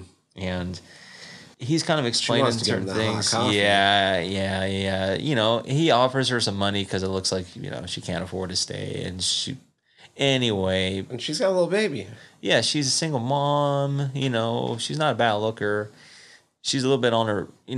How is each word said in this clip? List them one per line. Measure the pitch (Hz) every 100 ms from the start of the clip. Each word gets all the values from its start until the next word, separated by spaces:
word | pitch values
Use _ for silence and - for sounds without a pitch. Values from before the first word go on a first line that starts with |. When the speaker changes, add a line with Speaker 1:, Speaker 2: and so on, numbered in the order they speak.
| 90 _ _ -
Speaker 1:
And | 95 90 90 87 - - - - - - - -
he's | 117 160
kind | 156 156
of | 120
Speaker 2:
She |
Speaker 1:
explaining | - - 120 131
Speaker 2:
wants | 113
to |
give | - 113
him | 95
Speaker 1:
certain | 95
Speaker 2:
that | 110
hot |
Speaker 1:
things. | 110 101
Speaker 2:
coffee. | 113 123 101
Speaker 1:
Yeah, | 101 101 98 101 98 92
yeah, | 87 98 92 82
yeah. | 95 98 95 95 95
You | 95 147 131
know, | 107 117
he | - 139 165
offers | 120 127 131 123
her | 123
some | 113 98
money | 101 101
'cause | 98 98
it | 95
looks | 95 92
like, | 92 90
you | - 95
know, | - 90
she | -
can't | - 85
afford | 87 92 92
to | 90
stay. | - 98 98 95
And | 90 92
she, | 90 - - - - _ _ _ - -
anyway. | 139 131 120 101 95 92 92 95 92
Speaker 2:
And | 123
she's | 131 156
got | 196
a |
little | 185 165
baby. | 196 214 127 98 110 - -
Speaker 1:
Yeah, | - 147
she's | 113 151 131
a |
single | - 165 139
mom, | 120 143 143 147 143 143 139 139 139
you | 139 135
know, | 117 113 120 127 117
she's | - 147
not | 151
a | 117
bad | 120
looker. | 104 110 113 104 104 107 - - - - - _ _
She's | - 143
a | 127
little | 135
bit | 120
on | 113 110
her, | 104 - - -